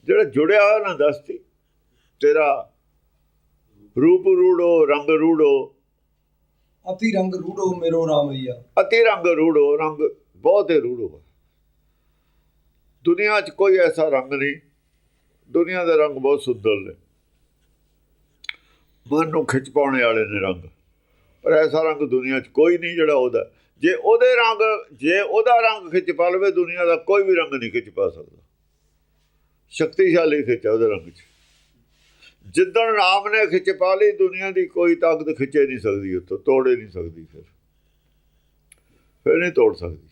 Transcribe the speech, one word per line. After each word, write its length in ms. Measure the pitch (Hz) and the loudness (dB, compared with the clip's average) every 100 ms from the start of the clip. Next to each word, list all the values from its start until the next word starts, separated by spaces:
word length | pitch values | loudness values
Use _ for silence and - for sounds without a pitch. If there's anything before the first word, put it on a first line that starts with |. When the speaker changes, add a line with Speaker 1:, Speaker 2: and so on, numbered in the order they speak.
Speaker 1:
ਜਿਹੜਾ 200 | - 202 | 0 0
ਜੁੜਿਆ 400 | 214 127 160 208 | 0 0 2 4
ਹੋਇਆ 140 | 202 214 | 4 2
ਨਾ 160 | 202 | -2
ਦੱਸਦੀ, 440 | 151 147 143 - - _ _ _ _ _ _ _ _ | 0 -2 -2 -14 -18 _ _ _ _ _ _ _ _
"ਤੇਰਾ 520 | 147 156 147 135 - _ _ _ _ _ _ _ _ _ _ _ _ 123 | 0 2 0 -2 -8 _ _ _ _ _ _ _ _ _ _ _ _ 0
ਰੂਪ 280 | 160 185 185 | 4 4 2
ਰੂੜੋ, 600 | 185 185 175 175 165 147 | 4 4 4 2 2 2
ਰੰਗ 220 | 147 143 | 0 0
ਰੂੜੋ।" 680 | 156 160 160 147 139 - _ _ _ _ _ _ _ _ _ _ _ 185 | 0 2 2 2 2 -2 _ _ _ _ _ _ _ _ _ _ _ -12
Speaker 2:
"ਅਤੀ 200 | 185 220 | -4 -2
ਰੰਗ 220 | 190 185 | -2 -4
ਰੂੜੋ 460 | 180 160 202 185 175 | -6 -10 -4 -4 -2
ਮੇਰੋ 280 | 165 165 160 | -2 0 0
ਰਾਮਈਆ।" 560 | 147 143 135 127 123 _ - | 0 -2 -6 -10 -12 _ -2
Speaker 1:
"ਅਤੀ 240 | 190 226 | 0 4
ਰੰਗ 220 | 226 190 170 | 2 2 0
ਰੂੜੋ", 500 | 156 165 151 143 147 | 2 2 4 2 2
ਰੰਗ 340 | 156 151 147 - _ 90 | -2 -2 -4 -4 _ _
ਬਹੁਤ 340 | 135 202 190 | 0 2 2
ਹੀ 100 | 156 | 0
ਰੂੜੋ 380 | 120 123 95 76 | 0 -8 -10 -14
ਹੈ। 60 | _ _ _ _ _ _ _ _ _ _ _ _ _ _ _ _ _ _ | _ _ _ _ _ _ _ _ _ _ _ _ _ _ _ _ _ _
ਦੁਨੀਆ 360 | 170 175 208 214 | -4 0 0 -2
'ਚ 100 | - | -4
ਕੋਈ 260 | - 196 190 | 0 2 4
ਐਸਾ 320 | 170 160 156 | 2 0 0
ਰੰਗ 240 | 135 131 | -2 -2
ਨਹੀਂ, 240 | 139 139 151 _ _ _ _ _ _ _ _ _ | -6 -6 -6 _ _ _ _ _ _ _ _ _
ਦੁਨੀਆ 360 | 165 170 185 | -2 -2 -2
ਦੇ 120 | 170 156 | 0 2
ਰੰਗ 200 | 151 135 | 0 0
ਬਹੁਤ 260 | 135 143 | -2 -2
ਸੁੰਦਰ 280 | 131 113 107 | -2 -2 -2
ਨੇ, 240 | 104 95 - _ _ _ _ _ _ _ _ _ _ _ _ _ _ - - _ _ _ _ 120 | -2 -6 -18 _ _ _ _ _ _ _ _ _ _ _ _ _ _ -20 -20 _ _ _ _ -4
ਮਨ 160 | 147 160 | -2 -2
ਨੂੰ 180 | 160 135 | -4 -2
ਖਿੱਚ 240 | 131 131 | -4 -2
ਪਾਉਣ 320 | 147 139 131 | -2 0 0
ਵਾਲੇ 220 | 117 113 | 0 0
ਨੇ 160 | 104 104 | -2 -4
ਰੰਗ, 220 | 95 90 85 _ _ _ _ _ _ _ | -4 -6 -12 _ _ _ _ _ _ _
ਪਰ 100 | - | 0
ਐਸਾ 300 | 156 156 151 | 2 2 0
ਰੰਗ 260 | 160 147 143 | -2 -4 -2
ਦੁਨੀਆ 320 | 127 127 131 | -2 -2 -6
'ਚ 80 | - | -4
ਕੋਈ 300 | - 165 175 | 2 2 2
ਨਹੀਂ 160 | 170 | -4
ਜਿਹੜਾ 200 | 170 151 | -2 0
ਉਹਦਾ। 360 | 143 127 120 - _ _ _ | 2 0 -2 -6 _ _ _
ਜੇ 160 | 165 | -2
ਉਹਦੇ 420 | 180 196 233 254 240 | 0 2 4 4 4
ਰੰਗ, 500 | 226 214 220 208 - | 0 0 -2 -2 -8
ਜੇ 280 | 117 143 190 | -6 -2 -2
ਉਹਦਾ 340 | 202 208 233 233 | 0 0 2 2
ਰੰਗ 340 | 226 214 175 | 2 -2 -4
ਖਿੱਚ 200 | 180 175 | -4 -4
ਪਾ 180 | 156 175 | -2 0
ਲਵੇ 220 | 185 196 | 0 0
ਦੁਨੀਆ 340 | 175 170 175 | -2 -4 -2
ਦਾ, 120 | 175 165 | 0 0
ਕੋਈ 260 | 165 202 | 0 0
ਵੀ 120 | 190 | 2
ਰੰਗ 200 | 175 156 | 0 -2
ਨਹੀਂ 180 | 139 113 | -6 -6
ਖਿੱਚ 180 | 120 110 | -6 -6
ਪਾ 180 | 98 95 | -4 -4
ਸਕਦਾ। 340 | 80 78 _ _ _ _ _ _ _ _ _ _ _ _ _ _ | -4 -20 _ _ _ _ _ _ _ _ _ _ _ _ _ _
ਸ਼ਕਤੀਸ਼ਾਲੀ 760 | - 156 - 190 170 160 147 | -4 -4 2 2 4 2 0
ਖਿੱਚ 240 | 120 120 110 | -2 -2 0
ਹੈ 40 | |
ਉਹਦੇ 200 | 113 113 | 0 0
ਰੰਗ 200 | 98 82 | -2 -10
'ਚ। 80 | 85 _ _ _ _ _ _ _ _ _ _ - _ 101 | _ _ _ _ _ _ _ _ _ _ _ -20 _ -6
ਜਿੱਦਣ 480 | 120 185 226 226 | -2 0 0 0
ਰਾਮ 340 | 214 185 196 202 | 0 2 0 0
ਨੇ 180 | 220 196 | 0 0
ਖਿੱਚ 240 | 180 185 | -2 -2
ਪਾ 240 | 190 180 | -2 0
ਲਈ, 180 | 190 208 | 2 0
ਦੁਨੀਆ 380 | 202 190 185 196 | 2 -2 -2 -6
ਦੀ 160 | 185 175 | -4 -4
ਕੋਈ 280 | 175 175 | 0 0
ਤਾਕਤ 440 | 170 165 160 151 156 | 2 0 0 -4 -6
ਖਿੱਚੇ 280 | 135 147 139 | -2 0 0
ਨਹੀਂ 120 | 127 | -2
ਸਕਦੀ 360 | 104 101 98 | -4 -4 -6
ਉੱਥੋਂ, 240 | 92 87 95 | -8 -8 -6
ਤੋੜੇ 380 | - 131 127 117 | 0 2 2 -2
ਨਹੀਂ 120 | 107 | -4
ਸਕਦੀ, 380 | 87 85 82 80 | -14 -14 -16 -20
ਫਿਰ, 100 | 76 80 _ _ _ _ _ _ _ _ _ _ _ _ _ _ _ _ _ | -20 -20 _ _ _ _ _ _ _ _ _ _ _ _ _ _ _ _ _
ਫਿਰ 120 | 151 160 | -2 -2
ਨਹੀਂ 160 | 175 | 0
ਤੋੜ 240 | 160 110 - | 2 0 0
ਸਕਦੀ। 320 | 85 76 _ | -12 -14 _